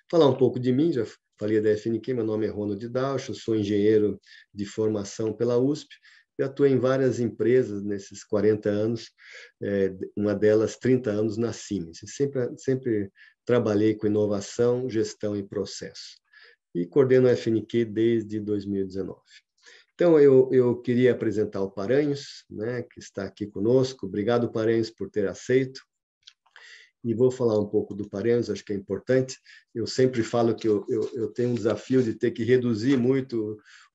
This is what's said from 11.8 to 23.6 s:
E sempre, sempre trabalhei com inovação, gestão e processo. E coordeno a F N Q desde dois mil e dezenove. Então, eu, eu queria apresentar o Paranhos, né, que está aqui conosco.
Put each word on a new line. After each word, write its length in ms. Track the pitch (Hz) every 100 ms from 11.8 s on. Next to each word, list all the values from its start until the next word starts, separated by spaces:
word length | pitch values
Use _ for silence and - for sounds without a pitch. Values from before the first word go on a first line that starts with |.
| 82 85
E 60 | 104
sempre, 400 | - 139 131 95 151
sempre 560 | - 131 131 107 98 _ - _
trabalhei 500 | - 120 110 104 110
com 120 | 107 107
inovação, 800 | 104 104 101 98 - 120 123 127
gestão 480 | 107 107 - 107 104
e 60 |
processo. 720 | 98 101 98 - - - - - _ - - _ _
E 120 | 175 175
coordeno 420 | 151 127 127 127
a 40 |
F 180 | 117 -
N 100 | 113 107
Q 180 | 117
desde 560 | 113 104 113 117 104 107
dois 240 | 104 104
mil 160 | 98 98
e 60 | 95
dezenove. 340 | 95 90 87 _ - _ _ _ - _
Então, 260 | - 175 156
eu, 300 | 143 131 127
eu 300 | 131 123 117
queria 320 | - 120 123
apresentar 480 | 117 113 101 104 101
o 100 | 98
Paranhos, 760 | 98 98 135 151 139 - - -
né, 340 | 101 110 123
que 160 | 117 -
está 260 | 104 -
aqui 220 | 98 - 104
conosco. 600 | 95